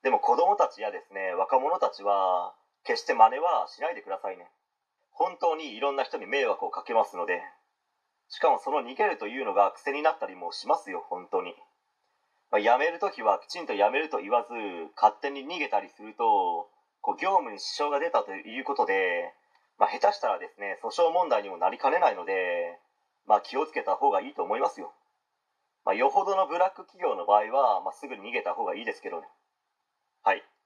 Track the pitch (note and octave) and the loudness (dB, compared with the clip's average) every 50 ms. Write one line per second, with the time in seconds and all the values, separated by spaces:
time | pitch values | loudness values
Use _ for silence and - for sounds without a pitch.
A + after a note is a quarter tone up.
0 | - G#3 G3 - - - - - E3+ F#3 G#3 G3+ D#3+ - - - A2 G#2 G2 F2+ | 2 2 2 2 4 2 4 4 4 4 4 2 2 0 0 -6 -8 -6 -6 -8
1 | - _ G2 G2 F#2+ F#2 F2+ F2+ F#2+ - C3+ C3 C3 D3+ E3+ F#3+ - - - - | -14 _ -8 -6 -4 -2 -2 -2 0 2 2 0 2 2 0 0 0 -2 -2 -2
2 | G2 G2+ G2+ G2 F#2+ F#2 F#2 F2+ F2+ - - _ _ _ _ _ _ - A#2+ - | 0 0 2 2 2 2 2 0 -2 -6 -12 _ _ _ _ _ _ -4 -4 -4
3 | - - C3 A#2+ C3 - - C#3 D#3+ F3 D#3+ A#2+ - - - - C#3 D#3+ F3 C#3+ | 0 -2 6 8 8 8 8 4 0 2 2 2 0 -4 -8 -6 -6 -6 -6 -6
4 | - F#2+ G2 F#2+ - G2+ F#2 F2+ F2 _ _ _ _ _ _ _ _ _ _ _ | -8 -8 -8 -6 -6 -8 -10 -10 -16 _ _ _ _ _ _ _ _ _ _ _
5 | _ _ _ - - F#3 - - - E3+ D#3 D#3 D#3 C#3 G#2+ A2 C3+ C#3+ C#3 C#3 | _ _ _ -2 -2 -2 -2 0 0 0 0 0 -6 -10 -6 -2 -2 0 0 0
6 | B2+ - - A2+ A2 - A#2+ C#3 C3 A2+ G2 - - - - - - - A#2 A2+ | -2 -4 -4 -8 -6 -2 -2 0 2 0 0 -2 -4 -8 -8 -8 -8 0 2 2
7 | G#2 - - F2+ F2 E2+ F2+ F2 - - - _ _ _ _ _ _ _ _ _ | 2 2 -2 -6 -4 -2 -2 -4 -4 -12 -18 _ _ _ _ _ _ _ _ _
8 | _ _ _ _ _ _ - - - D#3+ C#3 - - - - C#3+ B2 A#2+ - - | _ _ _ _ _ _ -6 2 2 4 4 2 0 -2 -2 -2 -4 -4 -2 0
9 | G#3+ G#3 E3+ - A2 G#2 A#2+ C3+ C3 G#2+ - - G2+ F#2+ - - - C#3+ C#3 D3 | 0 0 0 -2 -6 -8 -6 -6 -4 0 4 4 4 4 2 -4 -6 -6 -4 0
10 | D3+ D#3 D#3 - - F#2 F#2 F2+ F2+ E2+ - - - A2 D3+ - - G2 F2+ E2+ | 0 0 0 0 -8 -10 -10 -10 -12 -12 -10 -10 -2 -2 -2 -2 -2 -8 -10 -10
11 | - - - F2+ F2+ - - D#3 - - - _ - _ _ _ _ _ _ _ | -8 -8 -10 -10 -10 -4 -4 -4 -4 -4 -12 _ -20 _ _ _ _ _ _ _
12 | _ _ _ _ _ _ _ _ _ _ - G#2 G#2 A2+ A#2+ B2+ D3 E3+ - - | _ _ _ _ _ _ _ _ _ _ 0 2 4 4 4 4 4 0 0 -2
13 | G3+ - - - A2+ G#2+ G2+ - - _ - F3+ E3+ - - G2 G2+ G#2+ B2 C#3+ | -4 -4 -4 0 2 2 2 2 0 _ -12 -10 -8 -6 0 2 4 4 4 2
14 | D#3 D3+ - G#2 G2+ G2+ A#2 - - - A#2 A2+ G#2+ G2 F2 E2+ D#2+ D#2 _ - | -2 -2 -4 -6 -2 2 0 0 0 0 -8 -8 -8 -8 -8 -10 -12 -12 _ 2
15 | - B2 - - - C#3 C#3 C#3 C3 C#3+ F3 F3 D3 - - G2+ - - _ _ | 2 2 2 2 -6 -6 -6 -6 -8 -8 -6 -6 -4 -2 -2 -2 -2 -4 _ _
16 | G#2+ A2 A2+ - A#2 A2 G#2+ G2+ - - - - - _ _ _ _ _ _ _ | -18 -18 -6 0 2 2 4 4 2 0 -2 -4 -6 _ _ _ _ _ _ _
17 | - - - - D#3 F#3+ G3 F#3 C#3+ A#2 G#2 - - - - - D3 D3 C#3+ C#3+ | -6 -6 -4 -2 -2 2 2 2 0 0 -10 -10 -10 -10 -4 -4 -2 0 0 0
18 | - E3+ E3+ C#3+ - - F#2+ - - - A2 C3 C3 - - - A2+ G2+ F#2+ F#2+ | 0 0 0 -2 -2 -2 -10 -12 -12 -10 -10 -8 -6 -6 -2 -2 0 0 2 0
19 | F#2+ F#2 F2 F2 F2 E2 - _ _ _ _ _ _ _ _ _ - - - - | 0 0 0 -2 -4 -6 -10 _ _ _ _ _ _ _ _ _ 0 0 0 2
20 | - G3+ G3+ - - A2+ G2 F2 - F#2 _ - G2+ G2 F#2+ - - A2+ - - | 2 2 2 2 -2 -2 -2 -2 -4 -12 _ -8 -8 -8 -6 -6 -8 -8 2 4
21 | E3+ E3 E3 - G3+ D#3 B2 G#2+ G2+ G2 F#2 E2+ F2 F#2 - - - C3+ D#3 F3+ | 4 4 4 2 2 4 2 0 0 -4 -4 0 0 -2 0 0 0 2 4 4
22 | F3 C3+ G#2 - F#2 F#2 F#2+ F#2+ F2+ F2+ F2 F2 E2+ E2+ F2 - _ _ _ _ | 4 4 2 0 -4 -2 0 0 0 0 0 -2 -2 -4 -6 -12 _ _ _ _
23 | _ _ _ _ _ - G#2+ G#2 - - - C3+ D#3 D#3 - - - - F#3 - | _ _ _ _ _ 2 2 2 2 -2 -4 -2 -4 -2 -4 -6 -2 -2 -2 2
24 | - C#3 - F#2+ - - - - - F#2+ G#2 - - - - - - - - _ | 2 2 2 2 -2 -4 -8 -8 -4 -2 -2 0 0 -2 -4 -6 -14 -16 -16 _
25 | _ _ _ _ _ _ _ _ _ _ _ _ _ _ _ _ _ - - G#3+ | _ _ _ _ _ _ _ _ _ _ _ _ _ _ _ _ _ -2 0 2
26 | - - - G3 F#3+ G3 G3 F#3+ F#3+ - E3 F3 F#3 F#3+ - - - _ _ F#3 | 2 4 4 2 2 2 2 2 2 0 2 0 0 0 0 -6 -20 _ _ -4
27 | F3 - G2 F#2 F2 - G2+ G#2 G#2 - - C#3 C#3 A#2 G#2 F#2 E2+ F#2+ - - | -2 -2 -2 -2 2 4 4 4 4 4 2 2 4 4 2 0 -2 -6 -10 -10
28 | - C3 G2+ G2+ G2 A2 A#2 A#2+ G#2 G2+ - A2+ A#2 - - G2+ A#2 A2+ - - | -12 -12 -12 -12 -10 -6 -6 -4 -4 -4 -4 -4 -4 -6 -6 -6 -6 -8 -8 -8
29 | - F#2+ F2 E2 - - _ _ _ _ _ _ _ _ _ _ _ _ _ _ | -10 -10 -10 -10 -12 -14 _ _ _ _ _ _ _ _ _ _ _ _ _ _
30 | _ _ _ _ _ F#2+ F#2+ - - _ _ _ _ | _ _ _ _ _ 0 0 0 -4 _ _ _ _